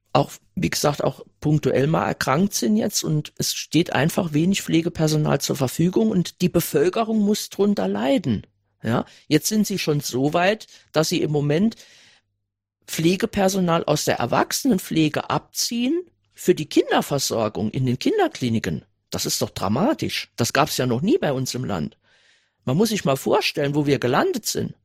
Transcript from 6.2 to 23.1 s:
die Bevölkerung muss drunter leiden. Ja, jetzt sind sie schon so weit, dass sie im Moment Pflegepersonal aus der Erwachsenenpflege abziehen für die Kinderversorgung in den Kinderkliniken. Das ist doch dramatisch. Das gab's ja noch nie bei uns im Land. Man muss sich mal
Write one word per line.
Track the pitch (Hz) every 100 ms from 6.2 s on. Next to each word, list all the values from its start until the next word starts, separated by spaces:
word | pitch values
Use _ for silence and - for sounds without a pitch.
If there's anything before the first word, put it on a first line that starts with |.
| 165 -
die | 175
Bevölkerung | 175 - 151 170 214 226 226
muss | 202 208 -
drunter | - 202 202 190
leiden. | 202 247 269 151 104 - _ _ _
Ja, | 113 120 - - -
jetzt | 151 -
sind | 220 202
sie | 190
schon | - 147
so | - 127 143
weit, | 170 180 220 - - _
dass | 156 160
sie | 175
im | 151
Moment | 151 147 156 220 - - - - _ _ _ _ _ _ _ -
Pflegepersonal | - 165 185 226 202 190 196 175 165
aus | - 151
der | - -
Erwachsenenpflege | 117 127 - - 277 190 - 160 156 131 -
abziehen | 147 - - - 233 247 339 370 _ _
für | - - 151
die | 147
Kinderversorgung | - 554 320 190 143 - 113 107 85 107
in | 135 127
den | 123
Kinderkliniken. | - 415 349 - 123 113 98 69 - _ _
Das | 92 -
ist | -
doch | 120
dramatisch. | - 95 117 233 311 - - -
Das | - 120
gab's | 131 151 -
ja | 127
noch | 117
nie | 185 359
bei | 175
uns | 131 131
im | 123
Land. | 127 92 73 - _ _ _ _ _ _
Man | - 147
muss | 220
sich | 208
mal | 143